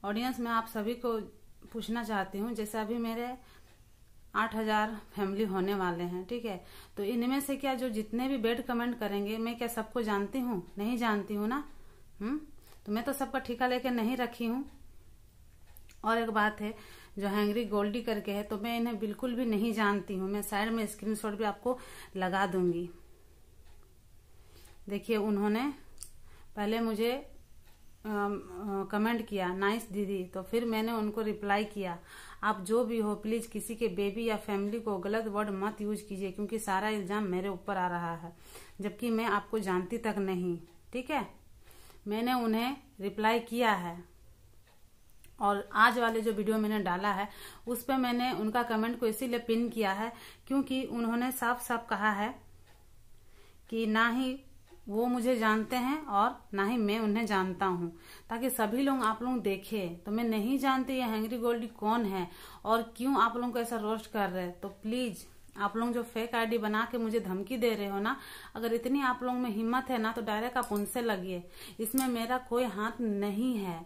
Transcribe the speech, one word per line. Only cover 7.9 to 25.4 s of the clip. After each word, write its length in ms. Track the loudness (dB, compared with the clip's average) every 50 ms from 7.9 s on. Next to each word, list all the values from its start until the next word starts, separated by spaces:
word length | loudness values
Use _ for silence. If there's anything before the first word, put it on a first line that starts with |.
| 0 -2 -4 -2 -2 -2 0 0
भी 100 | 0 2
बैड 280 | 2 2 2 2 0
कमेंट 320 | 0 0 0 2 0 -2 -2
करेंगे, 380 | -2 0 0 0 0 0 -2 -2
मैं 200 | -2 -4 -2 -2
क्या 100 | -4 -4
सबको 340 | -2 -4 -6 -2 -2 -2
जानती 380 | 0 2 2 0 0 0 0 -2
हूँ? 220 | 0 0 0 -2 -4 -6 -6 -4
नहीं 200 | -2 0 0 2
जानती 380 | 2 2 2 2 0 -2 -2
हूँ 120 | -2 0 0
ना। 160 | 0 -2 -4 -6 -12 -16 -18 -18 -20 -20 -20 -20 -12 -8
हम्म, 200 | -4 -4 -4 -4 -6 -10 -18 -18 -18 -20 -20 -16 -6
तो 60 | -4
मैं 120 | -2 -2 -2
तो 100 | -2 -2
सबका 260 | -2 -2 -2 -2 -4
ठिका 280 | -4 -4 -2 0 2 2
लेके 220 | 2 2 2 0
नहीं 280 | 0 2 2 0 0 0
रखी 280 | -2 -4 -2 -4 -2
हूँ। 180 | -2 -2 -2 -4 -6 -10 -18 -18 -18 -18 -18 -20 -20 -20 -20 -20 -20 -20 -20 -20 -20 -20 -20 -20 -20 -20 -20 -20 -20 -18 -6 0
और 140 | 2 2 2
एक 120 | 2 2
बात 320 | 2 4 2 2 2 0
है, 120 | -6 -6 -6 -8 -14 -18 -18 -20 -20 -14 -8 -4
जो 100 | -2 0
हैंगरी 360 | 2 4 4 4 4 2 0
गोल्डी 360 | 0 2 2 2 2 0 -2
करके 300 | 0 0 -2 -2 -2 -2
है, 120 | -4 -4 -2
तो 140 | -4 -4 -4
मैं 200 | -2 -2 0 0
इन्हें 220 | 0 0 0 -2
बिल्कुल 360 | -2 -4 -4 -2 -2 -2 0
भी 100 | 0 2
नहीं 280 | 2 2 2 2 2 2
जानती 420 | 4 4 4 4 2 0 -2 -2
हूँ। 140 | -2 -2 0
मैं 120 | -2 -2
साइड 300 | -2 -2 0 0 0 0
में 140 | 0 0 -2 -2
स्क्रीनशॉट 460 | -4 -6 -4 -2 -2 -2 -2 -4 -2
भी 100 | 0 -2
आपको 340 | -2 -2 -2 -2 -2 -2 -2 -4 -14 -16 -16 -16 -10 -4
लगा 300 | -2 0 0 2 2 2
दूंगी। 440 | 2 2 2 4 4 2 2 -2 -6 -8 -14 -18 -20 -20 -20 -20 -20 -20 -20 -20 -20 -20 -20 -20 -20 -20 -20 -20 -20 -20 -20 -20 -20 -20 -20 -20 -20 -20 -20 -20 -20 -20 -20 -20 -20 -20 -16 -10 -6
देखिए, 280 | -6 -6 0 0 2 2
उन्होंने 560 | 4 2 2 4